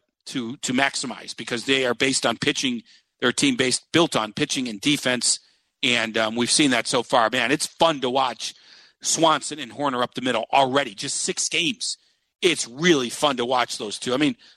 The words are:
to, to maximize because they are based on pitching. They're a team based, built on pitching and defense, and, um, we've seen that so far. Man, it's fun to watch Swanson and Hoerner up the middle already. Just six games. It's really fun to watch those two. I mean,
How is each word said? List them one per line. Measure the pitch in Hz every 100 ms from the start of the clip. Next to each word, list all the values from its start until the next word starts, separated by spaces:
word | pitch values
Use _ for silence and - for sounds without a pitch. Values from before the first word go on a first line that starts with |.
| _ _ -
to, | 135 113 143
to | -
maximize | 127 139 - 127 107 98 -
because | 117 120 135
they | 135 127
are |
based | 117 135 131 127
on | 113
pitching. | 147 147 131 117 - - _ -
They're | 127
a |
team | - 143 120
based, | 127 - _
built | 160 170 127
on | 107
pitching | - 147 143 123
and | 101
defense, | 143 143 127 123 - - _ _ _ -
and, | 131 120 113 110
um, | 110
we've | 113 120
seen | - 147
that | 117 -
so | 127
far. | - 131 110
Man, | 127 117
it's | 151 -
fun | - 165 143
to | 127
watch | 131 127 113 - - - - - _
Swanson | - - 160 147 - 151
and | 123
Hoerner | 110 143 123
up | 120
the | -
middle | 127 113 -
already. | 139 135 135 131
Just | 101 139 -
six | - 175 -
games. | 156 165 117 - - _ _ _ -
It's | 185 151 113
really | 127 175 147 120
fun | - 147 123
to |
watch | 120 127 117 -
those | 104 -
two. | 127
I | 127
mean, | 147 120 -